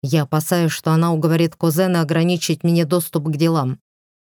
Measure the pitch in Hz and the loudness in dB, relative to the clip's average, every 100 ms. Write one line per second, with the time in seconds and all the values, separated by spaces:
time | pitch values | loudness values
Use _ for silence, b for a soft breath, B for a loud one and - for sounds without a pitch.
0 | 139 156 139 156 156 175 165 - - 160 | 0 -2 0 -2 0 0 0 -2 0 2
1 | 170 165 156 160 165 - 165 156 185 175 | 2 0 0 2 0 0 -2 0 0 0
2 | 156 165 170 175 - 160 170 170 160 175 | 0 0 0 -2 -2 -2 0 0 2 -2
3 | 170 165 151 147 165 165 127 127 _ _ | -2 -4 -4 0 0 0 -2 -6 _ _
4 | _ _ | _ _